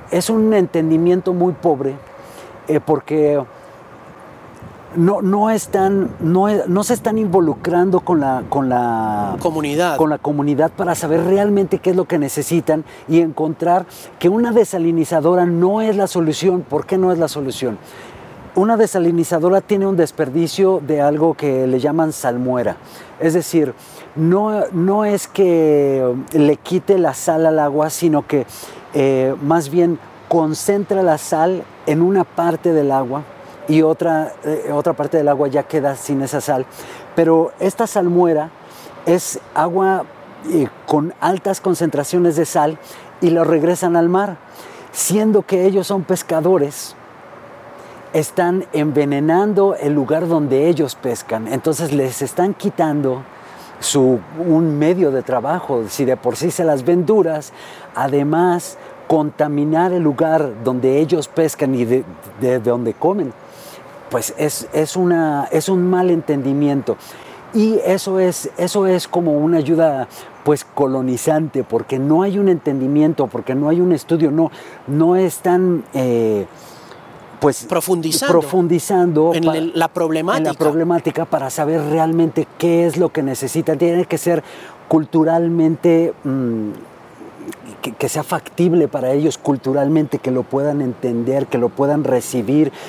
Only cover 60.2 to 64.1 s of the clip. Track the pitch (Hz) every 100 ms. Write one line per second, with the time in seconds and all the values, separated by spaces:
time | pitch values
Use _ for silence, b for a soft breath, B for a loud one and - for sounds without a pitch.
60.2 | 160 160 147 110 123 127 127 139 156 170
61.2 | 143 - 160 - 135 131 117 127 - 82
62.2 | - 104 127 127 113 120 113 - 156 202
63.2 | 139 - B B B B B - -